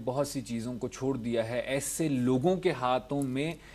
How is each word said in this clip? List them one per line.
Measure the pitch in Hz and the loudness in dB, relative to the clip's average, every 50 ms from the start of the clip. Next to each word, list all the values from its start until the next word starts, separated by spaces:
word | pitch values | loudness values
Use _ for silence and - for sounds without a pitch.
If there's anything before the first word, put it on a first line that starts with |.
| 117 | -2
بہت | 127 127 139 143 139 | -2 0 0 0 -2
سی | - 143 | -2 -6
چیزوں | 117 101 117 117 110 123 127 113 | -6 -4 -4 -4 -4 -4 -6 -4
کو | 131 123 | -6 -6
چھوڑ | - - 131 135 135 | -6 -2 -2 0 0
دیا | 123 110 120 117 113 110 110 | 0 -2 0 0 0 0 0
ہے۔ | 120 123 | 0 -2
ایسے | 113 - 131 143 143 - - - 165 156 | -2 0 -2 -2 -2 -2 -2 0 0 2
لوگوں | 139 127 123 123 127 127 127 180 190 | 2 4 4 4 4 4 4 4 4
کے | 180 180 185 156 | 4 2 0 0
ہاتھوں | 123 131 127 127 127 123 - 143 143 139 | 2 2 2 2 2 0 0 -2 -2 -2
میں، | 131 123 135 147 160 165 - - - | 0 0 -2 -2 -2 -4 -6 -12 -18